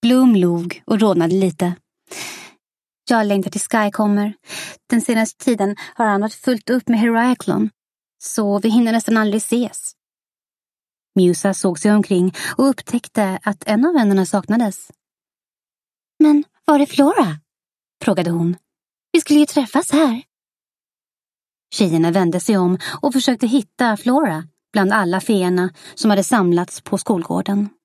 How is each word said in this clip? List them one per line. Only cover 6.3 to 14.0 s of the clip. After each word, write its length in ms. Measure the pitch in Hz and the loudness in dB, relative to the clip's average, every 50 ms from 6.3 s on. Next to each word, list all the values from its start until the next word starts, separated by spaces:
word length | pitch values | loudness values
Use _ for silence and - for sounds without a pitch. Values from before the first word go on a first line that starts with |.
| - | -6
fullt 360 | - - - 254 220 - - | -6 -4 -2 -2 -2 -2 -2
upp 180 | 240 254 - - | -2 -2 0 0
med 100 | 240 220 | 0 2
Heraclon, 720 | 220 233 233 226 233 254 247 - - - 175 - 214 214 _ _ _ _ _ _ _ _ _ _ - | 2 2 2 2 2 2 0 -2 -2 -4 -2 0 -2 -4 _ _ _ _ _ _ _ _ _ _ -16
så 360 | - - - 214 202 202 202 | -8 -4 -4 -2 0 -2 0
vi 100 | 196 226 | 0 2
hinner 240 | 214 240 240 226 220 | 2 2 2 2 0
nästan 240 | 233 226 - 226 | 0 0 0 0
aldrig 260 | 220 214 214 196 220 - | 0 0 0 -2 -2 -2
ses." 500 | - - 240 247 - - - - - - _ _ _ _ _ _ _ _ _ _ _ _ _ _ _ _ _ _ _ _ _ _ _ _ | -2 -2 -2 -2 -4 -6 -12 -16 -16 -16 _ _ _ _ _ _ _ _ _ _ _ _ _ _ _ _ _ _ _ _ _ _ _ _
Musa 380 | 196 185 175 175 - - 202 190 | 2 2 2 2 0 -2 -4 -4
såg 240 | - - 196 175 - | -2 -2 -4 -4 0
sig 140 | - 208 208 | 0 2 2
omkring 420 | 214 196 - 196 180 180 185 180 - - - - | 2 2 0 0 0 0 0 -2 -4 -10 -10 -4
och 120 | - 254 277 | 0 0 0
upptäckte 680 | 262 - - - - 240 - - _ - 208 190 185 - - | 0 -2 -6 -6 -8 -8 -8 -6 _ -2 -2 -2 -4 -4 -4
att 220 | 214 202 - - | -6 -6 -6 -4
en 200 | - 214 214 254 | -2 0 2 2
av 80 | 330 359 | 2 2
vännerna 320 | 302 | 2